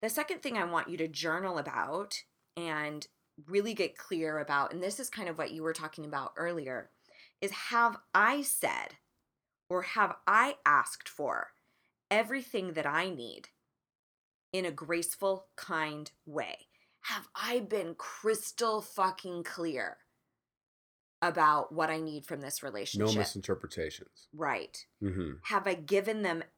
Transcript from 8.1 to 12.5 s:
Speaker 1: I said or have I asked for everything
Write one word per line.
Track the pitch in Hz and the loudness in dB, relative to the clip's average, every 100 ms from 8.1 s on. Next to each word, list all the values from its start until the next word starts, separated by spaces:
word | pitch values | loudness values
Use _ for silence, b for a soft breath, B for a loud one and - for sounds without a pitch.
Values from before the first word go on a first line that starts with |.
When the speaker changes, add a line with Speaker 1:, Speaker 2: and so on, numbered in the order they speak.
Speaker 1:
I | 190 220 285 | 6 6 4
said | 277 - 151 62 - - _ _ _ _ _ _ _ | 0 0 0 0 -6 -12 _ _ _ _ _ _ _
or | 180 | 0
have | 175 226 190 - - | 2 2 2 2 4
I | 214 269 - 147 | 6 6 0 4
asked | 139 - - - | 4 4 -4 -12
for | - 135 65 - _ _ _ _ _ _ | -4 -2 -2 -4 _ _ _ _ _ _
everything | 208 220 262 247 | 2 2 -2 -2